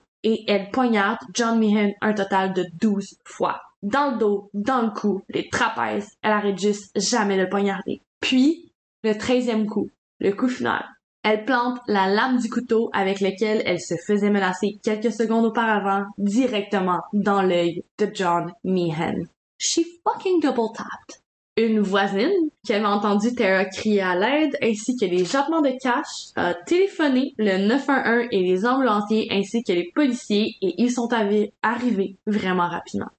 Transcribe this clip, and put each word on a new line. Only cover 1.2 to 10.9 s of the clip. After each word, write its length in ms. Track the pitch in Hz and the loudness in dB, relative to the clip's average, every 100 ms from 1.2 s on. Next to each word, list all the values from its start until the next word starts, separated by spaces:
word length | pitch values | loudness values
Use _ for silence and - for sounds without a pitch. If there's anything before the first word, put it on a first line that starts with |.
| - | -6
John 260 | 185 226 226 | -2 0 2
Meehan 320 | 214 208 202 196 | 4 4 2 0
un 120 | 214 | -2
total 400 | 208 190 190 190 | 0 0 0 0
de 120 | 185 175 - | -2 -4 0
douze 360 | 220 196 190 - - | 0 0 -4 -14 -20
fois. 360 | - - - - _ | -4 -4 -4 -12 _
Dans 280 | 202 277 285 | -2 0 0
le 60 | 220 | 2
dos, 320 | 208 196 - | 2 0 -4
dans 280 | 202 214 254 | -4 0 0
le 100 | 226 | 0
cou, 300 | - 208 190 - | 0 -2 -2 -4
les 200 | 156 - | -6 -4
trapèzes, 600 | - 233 240 220 208 202 _ | -2 -2 -2 -4 -4 -6 _
elle 80 | 214 | -2
arrête 280 | 208 202 180 | 0 0 0
juste 320 | 208 208 - 208 | 0 0 -4 -4
jamais 420 | 190 240 202 190 | 0 0 2 0
de 80 | 185 | 0
poignarder. 560 | 202 202 190 - - _ _ | 0 0 -2 -6 -10 _ _
Puis, 500 | - 254 285 330 - _ _ _ | 0 4 4 2 -8 _ _ _
le 140 | 220 214 | -2 -2
treizième 500 | - 247 240 220 208 | 0 0 2 0 0
coup, 220 | 208 - - _ _ | -2 -4 -8 _ _
le 120 | 196 | -2
coup 160 | 196 254 | 0 -2
final. 380 | 247 117 - - | 0 -2 -2 -6